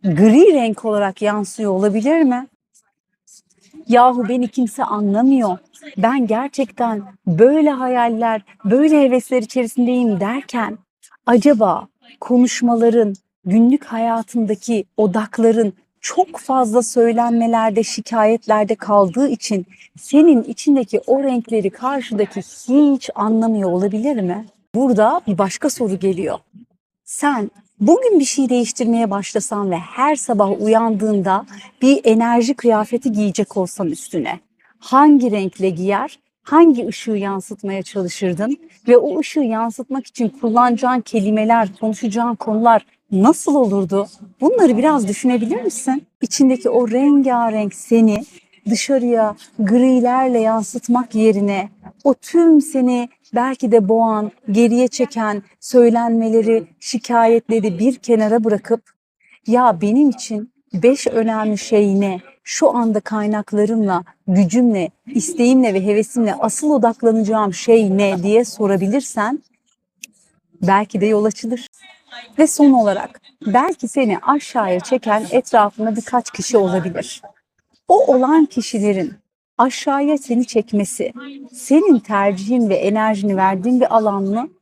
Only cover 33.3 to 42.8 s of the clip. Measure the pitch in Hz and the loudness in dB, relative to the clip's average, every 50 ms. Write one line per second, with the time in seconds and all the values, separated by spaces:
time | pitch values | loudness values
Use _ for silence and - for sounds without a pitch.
33.3 | 185 - 202 - - 208 185 175 - - 196 160 147 - - - - 170 139 - | -2 -4 -6 -4 -4 -6 -6 -6 -6 -8 -6 -6 -6 -8 -12 -10 -8 -6 -6 -6
34.3 | - 175 _ _ _ _ _ _ _ _ - - 247 262 294 302 294 277 240 240 | -8 -10 _ _ _ _ _ _ _ _ -8 0 4 6 6 8 6 6 4 2
35.3 | 202 208 190 185 - - 190 190 175 160 185 196 202 196 254 311 - _ _ _ | -2 -2 -4 -6 -6 -4 -4 -4 -2 -2 -4 -2 -2 -2 -4 -8 -12 _ _ _
36.3 | _ _ _ - 285 311 339 330 277 240 233 220 - - - 233 214 202 196 196 | _ _ _ 0 4 6 6 6 4 2 -2 -8 -10 -10 -8 -6 -6 -4 -4 -6
37.3 | 196 190 - - 214 _ - 196 196 196 180 - - 202 185 175 - - 202 185 | -6 -8 -10 -12 -16 _ -10 -8 -8 -8 -8 -8 -6 -6 -6 -6 -6 -4 -4 -4
38.3 | 175 156 208 240 285 320 - - _ _ _ - 240 247 - - 277 302 302 - | -2 -2 -4 -4 -4 -6 -8 -20 _ _ _ 4 6 6 6 2 -4 -4 -6 -4
39.3 | - 311 277 226 226 220 226 233 214 - 240 _ 262 269 - - _ - 240 208 | -4 -4 -2 -2 -2 -4 -4 -6 -6 -10 -12 _ -8 -8 -8 -10 _ -6 -6 -6
40.3 | - - - 233 214 240 247 247 240 220 262 247 254 247 214 - - 226 190 208 | -4 -4 -4 0 2 2 2 2 0 0 0 -2 -2 -2 -4 -4 -4 -4 -2 0
41.3 | 214 214 214 220 233 233 220 190 196 _ - 220 214 - - 226 196 233 233 240 | -2 -2 2 2 2 2 0 -2 -4 _ -6 -6 -6 -4 -6 -4 -4 -2 -4 -4
42.3 | 233 - - 226 214 214 233 233 226 208 | -4 -6 -6 -4 -4 2 4 4 4 4